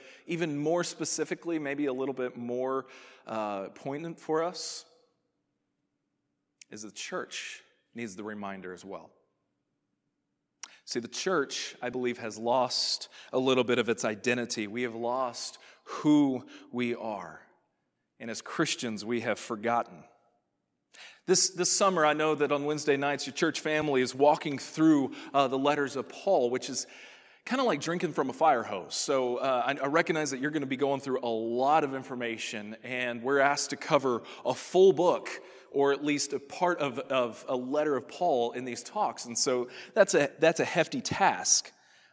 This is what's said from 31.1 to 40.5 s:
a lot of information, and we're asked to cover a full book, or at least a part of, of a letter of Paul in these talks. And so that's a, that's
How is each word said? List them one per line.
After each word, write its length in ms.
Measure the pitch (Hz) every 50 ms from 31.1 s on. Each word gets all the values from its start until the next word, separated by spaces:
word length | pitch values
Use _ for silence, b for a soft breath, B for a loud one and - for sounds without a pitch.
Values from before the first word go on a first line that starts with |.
| 127 123
a 80 | 123 117
lot 540 | 113 110 113 117 117 123 131 139 151 160 147
of 100 | 135 135
information, 840 | 131 123 - 127 123 120 117 113 107 - - 120 107 104 107 110 - -
and 380 | 120 127 123 123 120 120 117
we're 200 | 113 135 139 139
asked 280 | 139 139 143 139 - -
to 80 | 143
cover 460 | - - - 160 139 131 131 120 110 B B B B B
a 120 | 123 123
full 360 | - - - - 185 190 196
book, 380 | 139 147 180 170 127 101 - - - - B B B B B B
or 220 | - 139 139 139 139
at 100 | 139 147
least 300 | 151 147 139 - - 143
a 60 | 131
part 400 | - - - - 185 180 175 170
of, 180 | 147 139 117
of 480 | 139 127 - 135 127 123 117 107 - -
a 80 | - 131
letter 400 | 123 127 127 143 147 151 151 139
of 120 | 123 -
Paul 460 | - - - 180 170 143 120 117 120 120
in 120 | 123 131
these 160 | 127 120 -
talks. 440 | - - - 208 202 123 113 - -
And 120 | 120 117
so 300 | - - 139 127 123 120 B B B B B B
that's 220 | 208 190 - -
a, 160 | 156 143 135 - -
that's 200 | 160 160